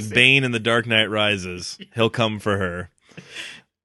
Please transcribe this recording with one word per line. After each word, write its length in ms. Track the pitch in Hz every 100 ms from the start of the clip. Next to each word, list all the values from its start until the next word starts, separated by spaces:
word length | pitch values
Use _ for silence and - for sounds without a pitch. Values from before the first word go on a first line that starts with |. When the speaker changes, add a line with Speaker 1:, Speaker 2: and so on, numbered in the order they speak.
Speaker 1:
understand. 140 | 107
Speaker 2:
Bane 300 | 117 127 139
in 80 | 131
The 80 | 113
Dark 260 | 113 117 113
Knight 240 | 110 104
Rises. 680 | 107 104 104 90 90 - - -
He'll 140 | 117 113
come 280 | 123 113 107
for 180 | 107 101
her. 320 | 92 87 90 _ _ - - - - - _ _